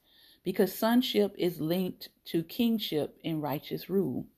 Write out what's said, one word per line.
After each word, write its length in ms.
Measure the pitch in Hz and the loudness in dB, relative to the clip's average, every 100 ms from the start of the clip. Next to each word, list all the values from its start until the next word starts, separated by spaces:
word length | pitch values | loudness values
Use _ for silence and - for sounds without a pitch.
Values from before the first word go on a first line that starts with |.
| _ _ - _ - | _ _ -20 _ -4
because 320 | 190 190 - | 2 2 2
sonship 600 | 226 240 254 208 202 - | 2 4 4 2 0 2
is 220 | 180 165 | -2 0
linked 480 | 156 180 185 - - _ - | 0 0 -2 -6 -14 _ -4
to 180 | 170 | -4
kingship 720 | 165 - 233 226 - 151 - - | -2 0 2 2 0 -2 -2 -4
in 180 | 160 160 | -6 -4
righteous 480 | 151 147 - 156 - | -2 -4 -6 -8 -2
rule. 380 | 190 175 123 - | 0 0 -2 -8